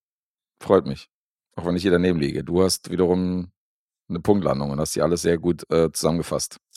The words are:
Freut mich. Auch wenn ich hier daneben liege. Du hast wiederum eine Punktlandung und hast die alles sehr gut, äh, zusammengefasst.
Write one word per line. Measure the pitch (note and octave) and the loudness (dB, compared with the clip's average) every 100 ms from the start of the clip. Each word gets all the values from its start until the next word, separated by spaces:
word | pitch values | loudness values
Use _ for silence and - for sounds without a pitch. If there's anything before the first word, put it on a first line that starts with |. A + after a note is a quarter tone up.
| _ _ _ _ _ _ | _ _ _ _ _ _
Freut | - G2 C2+ | 2 2 2
mich. | C#2 - _ _ _ _ - | -8 -12 _ _ _ _ -6
Auch | E2 | -2
wenn | F2 | 0
ich | |
hier | F#2 | 2
daneben | F2 F#2 F2 | 4 2 0
liege. | C#2 C#2+ | -2 -4
Du | C#2 E2+ | -2 0
hast | F#2+ - - | 2 0 -6
wiederum | E2+ F2+ F2+ F2+ F2+ F2+ _ _ _ _ _ _ | 0 2 2 0 -4 -8 _ _ _ _ _ _
eine | F2 | -6
Punktlandung | E2+ G#2 D2 C2+ C#2+ | 0 2 2 -2 -4
und | C#2 | -4
hast | D#2 | -4
die | - | 0
alles | D2+ E2+ | 0 0
sehr | E2+ E2+ | 0 0
gut, | E2+ E2 - | 0 -2 0
äh, | D#2+ E2 | 0 0
zusammengefasst. | - E2 E2 D#2+ D2 - - _ | 0 0 0 -2 -6 -6 -12 _